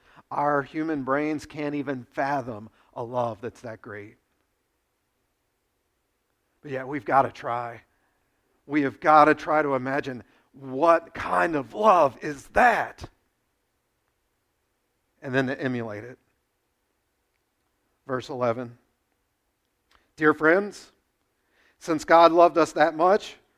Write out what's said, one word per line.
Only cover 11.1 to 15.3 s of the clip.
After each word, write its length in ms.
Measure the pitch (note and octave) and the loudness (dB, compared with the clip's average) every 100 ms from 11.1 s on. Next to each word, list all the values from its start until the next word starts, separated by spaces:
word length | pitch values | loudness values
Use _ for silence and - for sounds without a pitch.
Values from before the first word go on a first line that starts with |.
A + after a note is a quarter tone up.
kind 420 | - - F3+ F3 D3+ | -12 -4 -2 -2 -2
of 180 | A#2+ | -6
love 440 | - G#3+ F3+ C#3 - | 0 4 6 4 0
is 260 | D#3+ C#3 - | -10 -12 -6
that, 640 | G3+ A#3+ F#3 A#2 - - _ _ _ _ _ _ _ _ _ _ _ _ _ _ _ _ _ _ _ _ _ | 2 2 2 -4 -10 -20 _ _ _ _ _ _ _ _ _ _ _ _ _ _ _ _ _ _ _ _ _
and 120 | C#3+ | -4